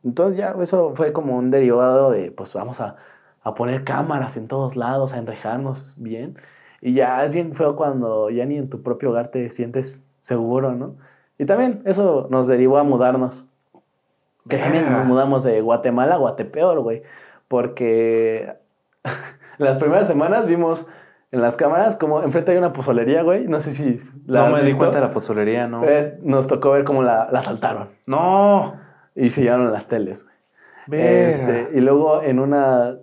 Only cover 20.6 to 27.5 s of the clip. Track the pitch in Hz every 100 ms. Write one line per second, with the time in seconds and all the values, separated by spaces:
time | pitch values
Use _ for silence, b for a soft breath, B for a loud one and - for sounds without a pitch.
20.6 | 165 165 - B B B B 127 117 117
21.6 | 147 170 220 - 156 151 156 165 170 180
22.6 | 175 135 135 120 117 160 165 190 247 151
23.6 | 151 139 143 117 - - - 123 120 147
24.6 | 143 139 - 147 123 110 - 107 104 117
25.6 | 120 117 143 147 147 - 151 135 135 139
26.6 | 143 139 139 135 123 113 110 123 -